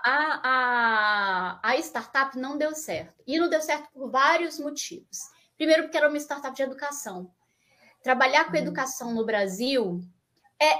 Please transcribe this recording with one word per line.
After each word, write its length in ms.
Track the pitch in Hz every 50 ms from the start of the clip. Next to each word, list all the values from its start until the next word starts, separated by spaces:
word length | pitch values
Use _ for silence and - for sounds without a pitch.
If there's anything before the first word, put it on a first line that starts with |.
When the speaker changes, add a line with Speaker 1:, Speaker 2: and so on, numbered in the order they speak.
| -
Speaker 1:
a, 360 | 240 269 294 302 311 285 - -
a, 1160 | 262 262 262 254 247 240 240 233 226 220 214 214 208 208 202 202 196 185 180 185 180 - - -
a 140 | 220 254 294
startup 580 | 330 - - 240 226 - - 269 277 277 269 254
não 200 | 262 269 285 294
deu 160 | 302 311 311
certo. 480 | 311 - - 175 156 160 - - _ _
E 120 | - 277 330
não 100 | 349 330
deu 120 | 311 311 311
certo 260 | 320 294 294 294 - _
por 180 | 269 269 233
vários 480 | 233 262 277 302 339 339 339 320 302 311
motivos. 720 | 285 294 294 - - - - 180 - _ - - - - _ _ _ _ _
Primeiro, 280 | - 311 311 311 320 311
porque 120 | 302 -
era 120 | 311 302 294
uma 100 | 294 294
startup 360 | - - 285 285 277 262 254
de 80 | - 269
educação. 680 | 254 - - 294 285 285 277 - 214 185 180 180 180 _ _ _ _ _ _ _ _ _ _ _ _ _ _ -
Trabalhar 440 | 247 254 247 269 262 277 302 320
com 60 | - -
Speaker 2:
Uhum. 60 | 302
Speaker 1:
educação 560 | - 294 269 285 262 262 - - 247 240 233
no 100 | 226 220
Brasil 760 | 214 220 202 202 190 185 196 240 262 277 254 214 185 175 175 180 - - _ _ _ _ _ _ _ _ -
é 140 | 302 311 262 -